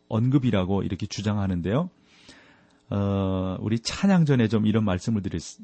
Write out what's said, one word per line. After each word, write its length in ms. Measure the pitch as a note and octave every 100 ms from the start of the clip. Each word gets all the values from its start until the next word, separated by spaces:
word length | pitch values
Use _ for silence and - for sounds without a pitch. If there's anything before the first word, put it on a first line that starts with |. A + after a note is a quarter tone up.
| _
언급이라고 720 | A2 B2+ C3+ B2 G2+ F#2 G2
이렇게 240 | F#2 F#2+ G#2+
주장하는데요. 840 | - G#2+ G#2 F#2+ F2+ F2 B2+ F3+ - _ _ - - - _ _ _ _
어, 680 | G#2 G2+ G2 F#2+ F#2+ F#2 F2+
우리 180 | G#2 A#2
찬양 460 | - - G3+ F3+ D3
전에 220 | C3 A2
좀 180 | A2 G#2+
이런 180 | A2
말씀을 380 | G#2 F2+ - A2
드렸-, 360 | F#2 E2+ - -